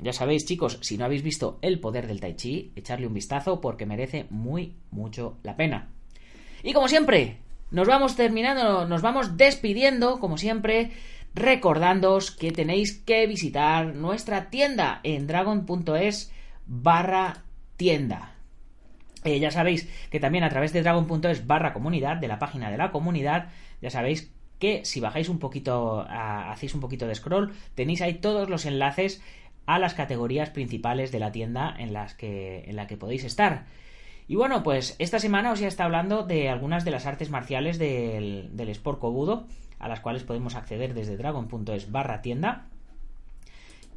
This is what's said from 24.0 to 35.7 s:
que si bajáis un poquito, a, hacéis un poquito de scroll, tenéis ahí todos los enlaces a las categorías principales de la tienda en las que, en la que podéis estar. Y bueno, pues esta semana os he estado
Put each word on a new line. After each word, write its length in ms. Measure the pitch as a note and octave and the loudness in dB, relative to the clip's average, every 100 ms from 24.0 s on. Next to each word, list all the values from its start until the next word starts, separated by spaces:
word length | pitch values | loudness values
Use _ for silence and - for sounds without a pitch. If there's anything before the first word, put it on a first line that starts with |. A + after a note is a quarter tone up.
| B2 D#3+ - - - - | 0 0 -4 -16 -20 -4
que 260 | G3+ G#3+ | 0 0
si 160 | - C3+ | -2 -4
bajáis 280 | A2 D3 E3 | -2 -2 -2
un 100 | F3 | -2
poquito, 640 | C3+ C3+ C3 B2 A#2 A2 | -4 -6 -2 0 0 -2
a, 500 | - A2+ A2 G#2 F#2 | -4 -6 -4 -4 -6
hacéis 240 | A2 C#3 | -8 -6
un 60 | C#3+ | -6
poquito 260 | B2+ - A#2 | -6 -4 -4
de 80 | |
scroll, 380 | A2 - F#3 G3+ - - | -4 0 0 0 -4 -10
tenéis 260 | - B2+ E3+ | -4 0 0
ahí 140 | F3+ | 0
todos 340 | E3+ G#3 G#3 G3 | 0 0 2 0
los 160 | E3+ | -2
enlaces 580 | D#3 C#3 C#3 C#3 F#3+ F#3+ - - - - - | -2 0 0 2 -2 -2 -14 -20 -20 -8 0
a 120 | E3+ | 2
las 160 | F3+ | 2
categorías 560 | E3 C#3+ B2 A#2+ C3 D3+ | 0 -2 -2 -2 -2 -2
principales 600 | D3 A#2+ A#2 A#2 B2 C3 | -4 -6 -4 -2 -2 -2
de 80 | B2 | -2
la 100 | G#2+ | -4
tienda 440 | A2 A2+ A#2+ D3 - | -4 -4 -4 -4 -6
en 140 | A#2 | -6
las 220 | G#2 G2+ | -6 -8
que, 500 | - A2 G2+ F#2+ F#2 - | -10 -8 -8 -8 -10 -10
en 80 | |
la 120 | G#2 G2+ | -8 -8
que 100 | G#2 | -8
podéis 280 | G2+ B2+ | -6 -6
estar. 420 | B2+ - G#3 C#3 - - - - - - - | -4 2 2 2 -6 -18 -20 -20 -18 -16 -4
Y 80 | |
bueno, 280 | G3 C4 B3 | 2 2 2
pues 340 | D#3 C3+ B2+ - | 2 0 0 -4
esta 220 | E3+ A3+ | -2 0
semana 320 | G#3 G3 A#3+ | 2 2 2
os 80 | G#3+ | 0
he 60 | |
estado 200 | G3+ | -2